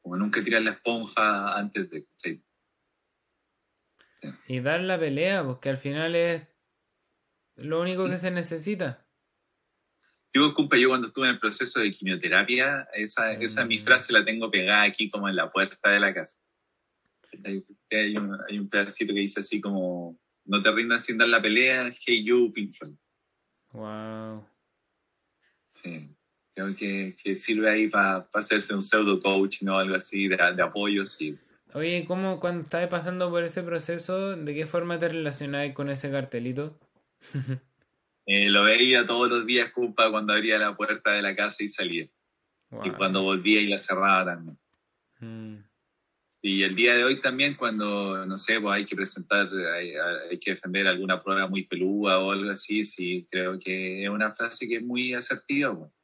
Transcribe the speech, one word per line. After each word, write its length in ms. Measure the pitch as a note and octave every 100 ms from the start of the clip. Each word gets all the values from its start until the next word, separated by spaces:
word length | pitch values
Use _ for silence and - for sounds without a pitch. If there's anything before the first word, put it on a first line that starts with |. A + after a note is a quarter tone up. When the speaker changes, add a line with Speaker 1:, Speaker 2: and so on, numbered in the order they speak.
Speaker 1:
Como 160 | F2+ F#2
nunca 260 | G#2 A2+
tirar 180 | G#2 A2+
la 100 | A2
esponja 840 | G2+ A#2 A#2 A2 - G#2+ G2+ G2+ G2
antes 320 | G#2 G#2 F#2
de, 180 | D#2 - _
sí. 260 | F2 D#2+ _ _ _ _ _ _ _ _ _ _ _ _ _ _ _ _ _
Sí. 120 | - - - -
Speaker 2:
Y 120 | B2+
dar 200 | C3 E3
la 180 | F#3 F3+
pelea, 440 | D#3 C#3 F3+ G3
porque 260 | C#3 B2+ C#3
al 80 | C3
final 380 | C#3 C#3+ E3
es 280 | E3+ E3+ E3 D#3 _ _ _ _ _ _ _ _ _ _
lo 260 | - C#3 D#3+
único 220 | F3 F#3
que 120 | F#3 F3+
se 120 | F3+
necesita. 720 | F3 E3 E3 D#3+ G3+ D3+ B2+ _ _ _ _ _ _ _ _ _ _ _ _ _
Speaker 1:
Sí, 120 | C3
vos, 140 | D3+
compa, 240 | D3 C#3+ C3
yo 120 | B2+
cuando 180 | C3 A2
estuve 200 | - C3
en 60 |
el 40 | B2
proceso 400 | G#2+ - F#2+ A#2+
de 100 | G#2
quimioterapia, 920 | F#2+ F#2+ F2+ E2 F2+ G2+ B2 C#3 C#3+ -
esa, 380 | - G#2+ - A2+
esa 320 | G#2+ A#2 -
mi 120 | A#2 A2+
Speaker 2:
Mm. 40 |
Speaker 1:
frase 300 | A2 B2+ -
la 120 | A2+
tengo 260 | G2+ A2+ A2+
pegada 320 | G2+ F#2 G#2
aquí 260 | G#2 G2 G#2+
como 180 | G#2 G2
en 60 |
la 140 | F#2+ -
puerta 380 | F#2+ F#2+ - G#2
de 100 | G2+
la 140 | F#2+
casa. 260 | F2+ E2+ - _ _ _ _ _ _ _ _ _ -
Hay, 180 | G2+ G2 - G2+ _
hay 260 | G#2+ G#2 G#2
un, 200 | G2+ G2 -
hay 120 | G#2
un 100 | G2+
pedacito 440 | G2+ G2 - G#2+
que 60 | G2+
dice 180 | G2+ G2+
así 200 | G2 G#2+
como, 580 | G2+ G2 F#2 F2+ E2+ E2+ _ _
"No 160 | - G2+
te 100 | G#2
rindas 340 | G#2+ A#2 A#2
sin 120 | - A2+
dar 120 | A#2
la 120 | A#2
pelea, 500 | G#2+ C#3+ C3 B2+ B2 -
Hey 180 | - A#2
You, 280 | G#2+ B2 A#2
Pink 180 | A2+ G2+
Floyd". 220 | - D2+ D2 _ _ _ _ _ _ _
Speaker 2:
Wow. 760 | A2+ G#2+ G#2+ A2 A2 A2 A2 G#2 _ _ _ _ _ _ _ _ _ _ _ _
Speaker 1:
Sí, 420 | - F2+ D#2+ D2 _ _ _ _
creo 180 | - G2
que, 400 | F#2+ G2+ G2 F#2+ -
que 140 | G2
sirve 340 | F#2+ - G#2+ A2
ahí 180 | G#2+ A2
pa, 380 | G#2 G2 F#2+ -
pa 100 | G#2+
hacerse 340 | G#2 G#2+ -
un 80 | G2+
pseudo 400 | G2 A2 G2+ F#2
coaching 460 | G2 F#2+ G2 - G2
o 100 | F#2+
algo 180 | F#2+
así 320 | F#2 - G2 G2
de, 100 | F2+
de 260 | F2 F#2
apoyo, 420 | E2+ G2+ G2+ G2+
sí. 320 | F#2+ - D#2 D2+ _ _ _
Speaker 2:
Oye, 320 | C#3+ D#3+ F3 D#3+
¿cómo 320 | F#3 F#3+ F3+
cuando 240 | F3 F3
estabas 240 | D#3 E3+ F3
pasando 420 | F3 E3 F3+ F3+
por 140 | F3
ese 180 | E3+ E3+
proceso, 760 | E3+ E3+ D#3+ E3+ E3 F#3+ G3 F3+
de 160 | D3
qué 100 | D3
forma 320 | D#3 F3 E3+ E3+
te 100 | E3
relacionabas 640 | E3 D#3 C3+ D3 C#3+ C#3+
con 160 | C#3 C#3+
ese 220 | C3+ C#3
cartelito? 680 | C#3 C3 A#2 B2 B2+ D3+ D3+ _ _ _ _
<laughs> 400 | - C#3+ C3+ B2+ _ _ _ _ _ _ -
Speaker 1:
Eh, 200 | G2+ G2+
lo 140 | G2+
veía 420 | G#2 A2+ B2+ B2+
todos 240 | A#2 A#2+ A#2+
los 160 | A#2+
días, 260 | A2+ B2 A#2+
compa, 400 | B2 A#2 G#2+ A2+
cuando 220 | G#2+ G#2+
abría 260 | G#2 A2 G#2+
la 160 | G#2
puerta 380 | G2+ G#2+ G#2 A2
de 80 | G#2
la 120 | G2+
casa 300 | F#2+ G#2 -
y 60 | G#2
salía. 400 | - F#2 E2 D#2 _ _ _ _ _ _
Speaker 2:
Wow. 140 | A2
Speaker 1:
Y 60 | G2+
cuando 320 | - F#2+ F#2+
volvía 380 | F#2+ F#2+ G2 G#2+
y 60 | G2+
la 100 | G2
cerraba 480 | - F#2+ G2 F#2+ F#2
también. 260 | E2+ E2 D2+ _ _ _ _ _ _
Speaker 2:
Mm. 420 | A2+ A2+ A2 G#2+ G2+ _ _ _ _ _ _
Speaker 1:
Sí, 280 | _ G2 G2
el 140 | F#2+
día 180 | F#2+ A#2+
de 120 | A#2+
hoy 160 | B2 C#3
también 340 | C3+ B2+ C#3+
cuando, 720 | C#3 A#2+ G#2+ G#2 G2+ G2 F#2+
no 120 | F#2 F#2+
sé, 220 | - A2+
pues 180 | G#2+ G2
hay 60 |
que 120 | G2+ F#2+
presentar, 500 | F#2+ - F2+ G2+ F#2+ F#2+ E2+
hay, 200 | E2+ F2 D#2 E2+ F2 E2+
hay 80 | F2
que 120 | -
defender 360 | F2+ F#2 F#2+ G2
alguna 340 | F2+ F#2+ F#2
prueba 240 | G2+ G2 F#2+
muy 160 | F#2+
pelúa 560 | - F2 F#2 G#2 G2+ F#2
o 120 | F#2+
algo 200 | G2 G2+
así, 320 | G2 - G#2
sí, 420 | G#2 - F2+ F2+ F2
creo 260 | F#2+ F#2 F#2
que 460 | F#2+ F#2+ F#2 F#2+
es 60 | G2+
una 200 | G#2 G#2+
frase 380 | - A#2 - A#2
que 80 |
es 80 | A#2
muy 300 | A#2+ B2 B2+
asertiva, 600 | B2 A#2+ - - C#3+ C#3 F2+
pues. 120 | - _